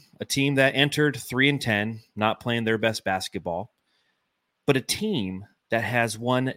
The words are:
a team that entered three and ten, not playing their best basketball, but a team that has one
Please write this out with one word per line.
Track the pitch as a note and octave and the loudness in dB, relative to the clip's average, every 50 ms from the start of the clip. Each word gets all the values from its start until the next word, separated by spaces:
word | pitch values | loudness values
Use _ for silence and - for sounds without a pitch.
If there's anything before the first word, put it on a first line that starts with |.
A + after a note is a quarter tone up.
| - _ _ - | -16 _ _ -12
a | - | -8
team | - - C3+ C#3 C#3+ C#3+ | -4 0 0 2 2 4
that | C3+ C3+ C3+ - | 4 4 4 4
entered | B2+ C#3+ D3 - D3+ D3+ D3 C3 | 2 2 2 2 2 2 0 0
three | B2 - - B2 B2+ C3 C#3+ | -2 -6 -4 0 2 4 4
and | C#3+ C3+ | 2 2
ten, | - A#2+ A2 G2+ G#2 A2 A#2 A2 - _ _ | 0 0 0 0 0 -2 -4 -8 -14 _ _
not | G#2 G#2+ A2 A2 - | 0 0 0 0 0
playing | - B2 A#2 A#2 A#2 | -2 -2 -2 0 2
their | A2 A2+ A2 | 0 2 2
best | G#2+ A2+ A2 - - | 2 0 0 0 -2
basketball, | G2+ F#2+ F#2 - - - F#2+ D#2 F2+ E2+ F2 G#2 - _ _ _ _ _ _ _ _ _ _ _ _ _ _ _ _ _ _ _ - | -2 -2 -2 -4 -6 -8 -8 -6 -6 -6 -6 -6 -10 _ _ _ _ _ _ _ _ _ _ _ _ _ _ _ _ _ _ _ 0
but | C4+ | 0
a | C4 | 0
team | - - - - A3 A3 G#3 C#3 G2 F#2 F#2 F#2 G2+ - _ _ _ _ | 0 -4 -4 -4 -2 -2 0 0 -2 -2 -4 -8 -10 -14 _ _ _ _
that | - A2+ A2+ | -2 -2 0
has | G#2 A#2+ A#2+ A#2 A2+ G#2+ A2 | 0 0 0 0 0 -2 -4
one | A#2+ B2 B2+ B2+ C3 C3 - | -2 0 0 2 0 -2 -4